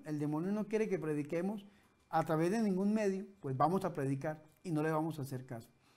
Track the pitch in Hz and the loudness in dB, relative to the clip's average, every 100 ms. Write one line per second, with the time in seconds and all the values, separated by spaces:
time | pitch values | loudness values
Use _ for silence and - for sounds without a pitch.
0 | 156 151 147 151 185 208 208 214 214 180 | -4 -4 -2 0 0 -2 0 0 0 0
1 | 156 147 147 170 185 214 - - _ _ | 0 -2 -2 -2 -2 -4 -10 -20 _ _
2 | _ 165 165 160 170 226 214 180 202 214 | _ 0 2 2 4 2 2 2 2 2
3 | 202 190 202 - 143 131 151 190 180 165 | 2 0 -6 -8 -4 2 4 4 0 0
4 | 139 135 156 156 - _ 185 151 156 156 | 0 0 -2 -6 -12 _ -2 0 2 2
5 | 160 156 131 131 127 120 - _ _ | 0 -4 -6 -8 -8 -12 -12 _ _